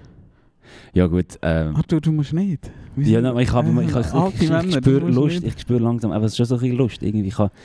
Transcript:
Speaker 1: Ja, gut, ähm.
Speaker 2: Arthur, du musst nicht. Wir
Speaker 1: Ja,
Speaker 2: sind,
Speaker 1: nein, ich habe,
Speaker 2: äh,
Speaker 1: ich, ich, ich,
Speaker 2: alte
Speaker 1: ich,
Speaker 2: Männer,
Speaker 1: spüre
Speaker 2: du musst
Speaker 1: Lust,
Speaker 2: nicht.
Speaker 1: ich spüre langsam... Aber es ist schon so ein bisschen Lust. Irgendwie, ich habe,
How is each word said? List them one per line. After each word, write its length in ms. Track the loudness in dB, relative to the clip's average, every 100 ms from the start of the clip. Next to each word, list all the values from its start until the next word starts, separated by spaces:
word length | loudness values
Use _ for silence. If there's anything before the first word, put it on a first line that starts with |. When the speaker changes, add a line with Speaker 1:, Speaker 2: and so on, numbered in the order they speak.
| -20 -20 -20 _ _ _ -20 -20 -2
Speaker 1:
Ja, 120 | 2 2
gut, 300 | 2 -2 -4
ähm. 320 | -2 0 0 -2
Speaker 2:
Arthur, 260 | 0 0
du 100 | 0
musst 220 | -2 -2
nicht. 380 | -2 -2 -4 -8 -18 -10 -2
Wir 120 | 2
Speaker 1:
Ja, 140 | 2
Speaker 2:
sind, 120 | 2 2
Speaker 1:
nein, 80 |
ich 80 | 2
habe, 160 | 2 2
Speaker 2:
äh, 140 | 2
Speaker 1:
ich, 60 | 0
ich, 40 | -2
ich, 160 | 0
Speaker 2:
alte 300 | 0 0 0
Speaker 1:
ich, 60 | 0
Speaker 2:
Männer, 220 | 0 0 2
Speaker 1:
spüre 220 | 4 2
Speaker 2:
du 40 | 2
musst 80 | 2
Speaker 1:
Lust, 260 | 2 0
Speaker 2:
nicht. 120 | -4 -6
Speaker 1:
ich 60 |
spüre 180 | -2 0
langsam... 320 | 0 0 -2
Aber 140 | 0 0
es 60 |
ist 60 | 0
schon 80 | 0
so 80 | 0
ein 60 |
bisschen 160 | 0 0
Lust. 260 | -2 -2
Irgendwie, 240 | -4 -2 -2
ich 100 | -2
habe, 140 | -2 -4